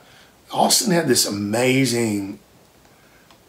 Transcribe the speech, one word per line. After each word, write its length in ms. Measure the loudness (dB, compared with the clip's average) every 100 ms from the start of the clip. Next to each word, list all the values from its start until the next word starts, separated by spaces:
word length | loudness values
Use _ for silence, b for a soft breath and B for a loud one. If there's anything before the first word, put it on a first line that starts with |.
| B B B B _
Austin 420 | 0 2 2 2
had 180 | 0 2
this 180 | 0 0
amazing 1120 | -4 -4 0 2 2 0 0 -2 -2 -6 -12 -18 _ _ _ _ b b b b -20